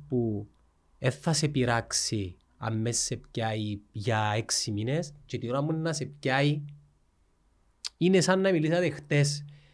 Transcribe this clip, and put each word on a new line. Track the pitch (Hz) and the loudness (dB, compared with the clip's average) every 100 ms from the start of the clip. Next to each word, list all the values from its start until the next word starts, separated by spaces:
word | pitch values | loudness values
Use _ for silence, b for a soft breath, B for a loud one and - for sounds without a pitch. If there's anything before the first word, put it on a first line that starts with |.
| - | -4
που | 123 117 104 104 _ _ _ _ - | 0 0 -2 -8 _ _ _ _ -4
εν | 127 | -2
θα | - - | -2 0
σε | 156 151 | 0 0
πειράξει | 147 123 117 - - - 110 92 - _ - | 2 2 0 0 -4 -2 -2 -4 -10 _ -10
αν | 113 110 | -4 -2
με | 113 | 0
σε | 113 - 123 - | -2 -2 -6 -8
πιάει | - 110 110 107 101 - | -4 -2 -2 -4 -6 -8
για | 110 113 110 107 107 | -6 0 2 2 0
έξι | 110 - - | 0 -2 -2
μήνες | 104 110 151 175 - - | -2 -2 -2 -4 -10 -10
και | 117 | -8
την | 113 | -4
ώρα | 135 | -2
μου | 151 | 0
να | 160 160 | -2 -2
σε | 156 | -4
πιάει | 127 - 135 135 147 151 - - _ _ _ _ _ _ _ _ _ _ - - | -6 -6 0 2 4 2 -4 -16 _ _ _ _ _ _ _ _ _ _ -14 0
είναι | 175 190 | 4 6
σαν | 175 190 | 4 4
να | 190 | 4
μιλήσατε | 175 156 170 175 | 2 2 2 0
χτες. | - - 147 143 - - b b | -2 0 2 2 0 -10 b b